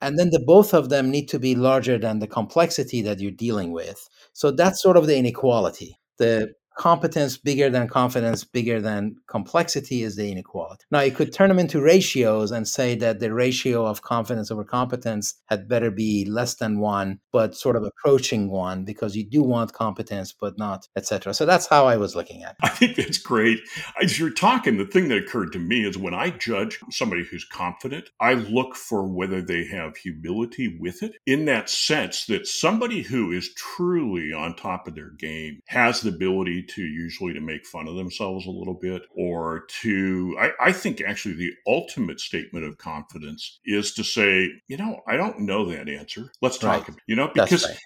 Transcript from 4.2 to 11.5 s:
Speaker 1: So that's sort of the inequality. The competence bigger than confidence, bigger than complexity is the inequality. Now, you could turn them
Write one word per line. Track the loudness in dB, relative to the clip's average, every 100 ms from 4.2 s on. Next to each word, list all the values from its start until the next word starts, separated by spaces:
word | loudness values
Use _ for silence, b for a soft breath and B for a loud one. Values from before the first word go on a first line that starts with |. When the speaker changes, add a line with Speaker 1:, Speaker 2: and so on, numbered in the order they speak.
| b
Speaker 1:
So | -2 2
that's | 4 4 6
sort | 8 8
of | 8
the | 4
inequality. | 2 2 4 4 2 -2 -12 -18 _ 2
The | 2 4 0 -8 _ 0
competence | 2 4 2 0 0 0
bigger | 0 4 4
than | 4 2
confidence, | 2 2 2 0 0 -4
bigger | -2 0 0
than | -2 -2 -4 -8 -8
complexity | -8 0 0 0 -2 -4 -4
is | -4 -4
the | -6
inequality. | -6 -8 -10 -10 -12 _
Now, | 2
you | 2
could | 2 0
turn | 4
them | 6